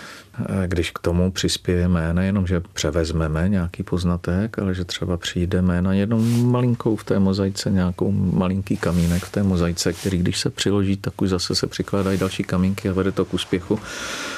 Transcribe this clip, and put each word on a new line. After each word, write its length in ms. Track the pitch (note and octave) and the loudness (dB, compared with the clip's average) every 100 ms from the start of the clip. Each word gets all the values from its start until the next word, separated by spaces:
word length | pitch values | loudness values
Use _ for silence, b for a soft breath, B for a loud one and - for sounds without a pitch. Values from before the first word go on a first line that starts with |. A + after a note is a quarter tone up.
| B B B - - G2 | B B B -8 -4 -2
eh, 40 | F2+ | 0
když 240 | F2+ E2 | 0 -2
k 80 | - | -2
tomu 320 | F2 F2 F2+ | 0 2 2
přispějeme, 840 | F#2 F2+ - - F2+ F2 F2 D#2+ | 0 -2 -2 0 2 2 2 2
nejenom, 340 | E2+ F#2+ G2+ F2+ | 0 2 0 0
že 120 | F2+ E2+ | 0 -2
převezmeme 760 | - D#2+ D#2+ D#2 E2 D#2+ D#2 F2+ | -4 -2 0 0 0 0 0 2
nějaký 340 | G2+ F2 - | 2 0 -4
poznatek, 760 | F#2+ F#2 F2+ F2 F2 F2+ A2 G#2+ | -4 -2 0 0 0 0 -2 -2
ale 140 | G2 | -2
že 120 | F#2 F2 | -2 -6
třeba 320 | - F#2 F2 | -6 -4 -4
přijdeme 640 | - F2+ F2 F2+ F2+ F2 | -2 -2 0 2 2 2
na 120 | F#2 | 2
jednou 260 | G2 G2+ A2+ | 2 2 2
malinkou 760 | A2+ A#2+ A#2+ B2 B2 A2+ A#2+ G#2 | 2 4 4 4 2 2 0 0
v 80 | |
té 160 | - G#2 | 0 2
mozaice, 520 | F#2+ F#2+ G2 F#2+ - | 4 2 0 0 0
nějakou 400 | G2 F2+ F2+ G#2 | 2 2 0 0
malinký 680 | G2 F#2+ - F#2 F#2+ F#2+ G#2+ | 2 2 2 2 0 -2 -2
kamínek 460 | E2+ F2 E2+ E2+ | 0 2 2 0
v 80 | - | 0
té 120 | - | 0
mozaice, 500 | G2+ F2+ E2+ E2 F#2+ | 2 2 0 0 -2
který 240 | E2 G2+ F#2 | -2 -2 0
když 220 | F#2 F#2+ | 0 0
se 100 | - | -4
přiloží, 480 | - - G2+ G2 G2 | -2 0 2 2 0
tak 240 | G2+ - | -4 -2
už 80 | G2 | 0
zase 260 | F#2 - F#2 | 0 0 -2
se 120 | - | -2
přikládají 500 | - F#2+ G2+ F#2+ G2 | -4 -2 0 0 0
další 260 | F#2+ - | -2 -2
kamínky 460 | F#2+ F#2 F#2 G2 G2+ | -2 2 2 0 -2
a 40 | |
vede 180 | F#2+ F#2+ | 0 0
to 140 | F#2+ F#2 | 0 -2
k 80 | |
úspěchu, 460 | F#2+ - F#3 - A3 B B B B B | -2 -2 -4 0 -2 B B B B B